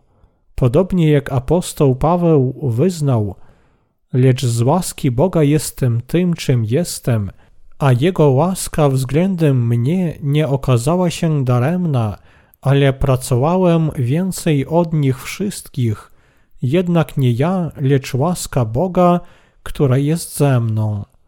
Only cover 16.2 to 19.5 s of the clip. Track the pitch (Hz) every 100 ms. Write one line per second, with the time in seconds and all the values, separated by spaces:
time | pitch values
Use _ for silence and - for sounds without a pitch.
16.2 | _ _ _ - 127 165 175 170 156 -
17.2 | 131 120 156 190 160 - 135 139 131 123
18.2 | 156 180 - - 113 117 185 180 180 175
19.2 | - - _